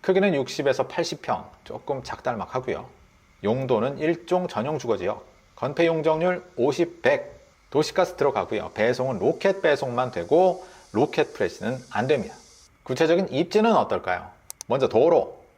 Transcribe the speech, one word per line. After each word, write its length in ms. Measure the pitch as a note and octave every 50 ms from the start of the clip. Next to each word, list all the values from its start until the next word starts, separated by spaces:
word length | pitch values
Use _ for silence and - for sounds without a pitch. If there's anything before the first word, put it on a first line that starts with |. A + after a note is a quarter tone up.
크기는 320 | - - F#3+ F#3+ F#3+ G#3 F3
육십에서 520 | C#3 C3 B2+ - - D3 C#3 B2+ - C3+
팔십 360 | - - - E3+ - - - -
평, 280 | - - F#2 - - - - _
조금 380 | - - A#2 - - C#3 C3 B2
작달막하고요. 840 | - - - - C3 A#2+ A2 F2+ - - B2+ B2+ - F#2+ D2 - - - _ - _ _ _ _ _ _ _ -
용도는 560 | G2+ A2+ C3 C3+ B2+ C3 G#2+ A2 C3 C#3+ C3
일종 480 | D3+ D#3+ E3+ E3 - - F3+ F3+ F3+
전용 320 | E3+ - - - C#3+ D#3 C#3+
주거지역, 480 | - A#2+ A2+ F#2+ F2+ F#2 A2 - - - _ _ _ _ _
건폐 300 | - - C3 C#3+ - E3+
용적률 580 | E3+ E3 D#3+ D3+ D#3+ D#3 D#3+ E3 F3+ F3+ F3 - - _
오십, 460 | - A#2+ C#3+ C#3 - E3+ E3+ - - -
백, 380 | A#2+ D3 - - - - - - _ _ _ _ _
도시가스 440 | - C#3+ D#3 D3+ - - F3+ F3 -
들어가고요. 560 | - C#3+ C#3 - G#2+ F2+ - A#2 G#2 E2 D#2+ -
배송은 440 | - G#2+ A#2 B2 - B2+ C3 B2+ F#2+
로켓 420 | F2+ B2+ E3 E3 - G3 F#3+ G3
배송만 520 | - E3+ C#3+ C3 - C3 A#2+ A#2+ B2+ B2+ -
되고 520 | - E2+ F2 C#3+ E3 F#3 F#3 F3 F3+ - - - - - - -
로켓 420 | G#2 C3+ D3 - - D3+ - -
프레시는 440 | - G#2+ F2 - - F#2+ G#2 B2+ C3 - -
안 160 | - G2+ A2+
됩니다. 300 | C3 D3+ C3+ G2 - - - - - - - - _ _ _ _
구체적인 440 | - B2+ B2+ E3 D#3 E3+ F3 G3 -
입지는 440 | - C3+ E3+ E3+ - G#3 G#3+ A#3 A3
어떨까요? 520 | D#3+ A2 - G#2+ F2+ - - F2+ F2+ - - - - _ _ - _ -
먼저 220 | _ A#2 C#3 C3 A#2
도로. 480 | - A2 C3 E3 E3+ C#3+ A2+ - - - - _ _